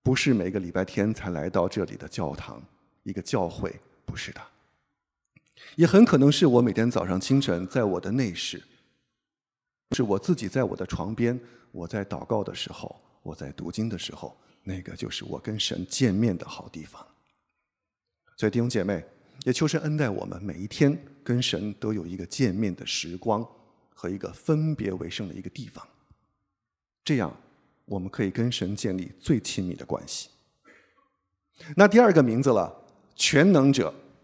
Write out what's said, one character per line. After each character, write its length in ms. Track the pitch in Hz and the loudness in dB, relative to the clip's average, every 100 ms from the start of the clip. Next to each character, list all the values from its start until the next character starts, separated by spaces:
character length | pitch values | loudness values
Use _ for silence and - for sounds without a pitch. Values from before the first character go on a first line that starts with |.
不 140 | 127 131 | 2 2
是 180 | 143 | 4
每 160 | 113 90 | 2 2
个 100 | 101 | -4
礼 120 | 87 | -4
拜 120 | 90 | -4
天 300 | 95 - 104 | -2 0 -2
才 160 | 110 95 | -2 -6
来 180 | 82 82 | -4 -2
到 220 | 92 90 | 0 0
这 160 | - 90 | -2 -4
里 100 | 50 | -8
的 120 | - | -12
教 260 | - 78 | -6 -6
堂， 260 | 73 - 55 - _ _ _ | -6 -12 -16 -20 _ _ _
一 100 | - | -10
个 80 | 98 | -10
教 260 | - 120 85 | -4 -2 -2
会， 320 | - 95 - _ _ | -4 -8 -10 _ _
不 120 | - - | -14 -10
是 160 | - | -12
的。 100 | - - _ _ _ _ _ _ _ _ _ _ _ - - | -14 -20 _ _ _ _ _ _ _ _ _ _ _ -14 2
也 100 | 170 | 6
很 180 | 196 | 8
可 140 | 233 139 | 8 8
能 140 | 139 | 6
是 160 | 147 156 | 6 6
我 120 | 120 | 6
每 140 | 120 | 6
天 160 | 101 117 | 2 2
早 160 | 107 90 | 0 0
上 160 | 92 | -2
清 180 | - 135 | 2 2
晨 280 | 135 87 92 | 2 -2 -2
在 160 | 135 | 0
我 160 | 107 90 | 0 0
的 100 | 92 | -2
内 220 | 123 117 | -2 -2
室， 280 | 82 - - - _ _ _ _ _ _ _ _ _ _ _ _ | -4 -8 -10 -16 _ _ _ _ _ _ _ _ _ _ _ _
是 100 | - | -2
我 160 | 113 101 | 0 0
自 160 | - | 0
己 140 | 170 98 | -2 -2
在 160 | 135 | -2
我 120 | 113 - | -2 -4
的 100 | 92 | -8
床 260 | - 92 | -6 -6
边， 260 | 110 117 123 - - _ | -2 -2 -2 -10 -20 _
我 160 | - 85 | -14 -8
在 160 | 107 | -6
祷 220 | 98 - - | -6 -10 -4
告 180 | 110 | -4
的 120 | 98 - | -4 -8
时 160 | - | -12
候， 280 | - - - _ _ | -12 -16 -16 _ _
我 140 | - 76 | -16 -14
在 160 | 69 | -14
读 200 | 76 82 | -12 -10
经 160 | 95 113 | -6 -6
的 100 | 95 | -6
时 180 | - - | -10 -12
候， 200 | - - _ _ | -16 -16 _ _
那 180 | - 95 | -12 -10
个 140 | 92 - | -12 -12
就 140 | - | -10
是 140 | - - | -10 -10
我 140 | - | -10
跟 200 | - 110 | -8 -6
神 260 | - - 92 | -4 -4 -6
见 260 | - 127 | 0 2
面 240 | 95 117 87 | 4 0 -2
的 100 | - | -8
好 200 | - - | -16 -14
地 140 | 82 | -16
方。 220 | 78 - - _ _ _ _ _ _ _ _ _ _ _ _ - | -16 -20 -20 _ _ _ _ _ _ _ _ _ _ _ _ -2
所 100 | 110 | 0
以 20 | |
弟 80 | 117 | 0
兄 100 | 120 | 0
姐 140 | 113 | -2
妹， 200 | 92 92 - _ _ - | -2 -4 -6 _ _ -6
也 100 | 127 | -4
求 140 | 123 156 | 0 0
神 120 | 156 | 0
恩 140 | 151 151 | -2 -2
待 140 | 131 | -2
我 160 | 98 - | -2 -8
们， 160 | 90 | -10
每 140 | 98 80 | -10 -10
一 120 | 101 | -10
天 300 | - 143 160 - - | 2 2 2 -8 -14
跟 180 | - 123 | -2 0
神 320 | 120 80 104 | 0 -2 -6
都 200 | 101 107 | -6 -4
有 120 | 107 85 | -4 -6
一 120 | 92 | -10
个 80 | 87 | -10
见 280 | - 123 | 0 0
面 200 | 92 107 87 | 0 -4 -4
的 100 | - | -6
时 300 | - 82 90 | -6 -6 -6
光 280 | 117 107 117 - _ _ _ | -2 -2 -4 -16 _ _ _
和 160 | - 90 | -12 -8
一 80 | 98 | -8
个 140 | 92 | -10
分 440 | - - 156 156 147 | -8 -2 0 0 -2
别 160 | 104 | -4
为 160 | 92 82 | -4 -8
圣 180 | - 98 | -8 -10
的 60 | |
一 80 | 85 | -10
个 80 | 90 | -14
地 180 | - 110 | -14 -16
方， 180 | - - _ _ _ _ _ _ _ _ _ _ _ | -18 -20 _ _ _ _ _ _ _ _ _ _ _
这 140 | - 139 | -2 -2
样 180 | 85 - _ _ _ _ - | -2 -8 _ _ _ _ -10
我 140 | 101 | -8
们 100 | 92 | -8
可 140 | - | -4
以 80 | 98 | -4
跟 200 | 104 117 | -2 -2
神 240 | - 92 101 | -2 -6 -4
建 220 | 107 92 | -4 -4
立 140 | 87 - | -8 -12
最 200 | - 127 | -2 -2
亲 240 | - - 90 | -2 -6 -6
密 100 | - | -8
的 100 | - | -6
关 160 | - - | -8 -6
系。 220 | - - _ _ _ _ _ _ _ _ _ _ _ _ _ - 151 | -12 -12 _ _ _ _ _ _ _ _ _ _ _ _ _ -6 6
那 120 | 202 | 8
第 120 | 214 | 8
二 120 | 233 | 8
个 120 | 160 | 8
名 180 | 127 113 | 6 4
字 80 | 139 | 4
了， 240 | 110 85 - - _ _ - | 4 2 -6 -20 _ _ -2
全 360 | - 143 185 | 4 6 8
能 200 | 170 139 | 8 6
者。 220 | 131 80 - - _ | 4 0 -4 -20 _